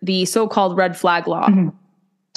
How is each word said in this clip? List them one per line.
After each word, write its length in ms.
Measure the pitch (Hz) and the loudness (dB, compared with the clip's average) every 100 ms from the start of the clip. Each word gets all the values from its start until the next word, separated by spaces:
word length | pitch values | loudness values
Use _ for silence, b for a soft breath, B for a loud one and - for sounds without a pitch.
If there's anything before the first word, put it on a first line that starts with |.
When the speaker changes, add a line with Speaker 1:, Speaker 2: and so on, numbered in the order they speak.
Speaker 1:
the 220 | 185 185 | -4 -2
so-called 520 | 185 226 220 220 190 175 | 0 0 0 0 0 0
red 200 | 185 170 | -2 0
flag 320 | 180 170 170 | 0 0 -2
law. 200 | 165 - | 0 2
Speaker 2:
Mm-hmm. 200 | 190 165 - _ _ _ _ _ | 4 2 -4 _ _ _ _ _